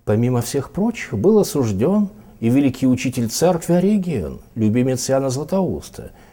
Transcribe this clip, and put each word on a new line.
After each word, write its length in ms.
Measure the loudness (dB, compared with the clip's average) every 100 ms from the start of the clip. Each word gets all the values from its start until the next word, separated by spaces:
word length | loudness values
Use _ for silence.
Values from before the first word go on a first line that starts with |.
помимо 380 | -2 0 2 0
всех 300 | -2 -4 -4
прочих, 420 | -2 -2 -4 -6
был 260 | 0 4 4
осуждён 680 | 2 0 0 0 2 2 0 -6 -20 -4
и 80 | 0
великий 380 | 2 2 2 0
учитель 420 | 0 -2 -2 -4
церкви 440 | 0 0 0 0
Ориген, 680 | 2 2 2 -2 -4 -6 -10 -10 -2
любимец 540 | 2 2 0 0 0
Иоанна 200 | 0 0
Златоуста, 840 | -4 -2 -2 -2 -4 -10 -16 -18 -20 -20